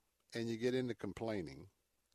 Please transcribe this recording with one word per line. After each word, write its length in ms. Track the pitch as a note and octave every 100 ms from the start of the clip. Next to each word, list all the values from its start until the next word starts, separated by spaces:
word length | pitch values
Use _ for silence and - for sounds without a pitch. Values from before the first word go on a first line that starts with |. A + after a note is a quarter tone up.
| _ _ _
and 140 | A#2 A#2
you 80 | A2+
get 180 | B2
into 200 | B2+ B2
complaining, 720 | A2+ G#2 - A2+ G#2+ D#2 C#2 F#2+ _ _ _ _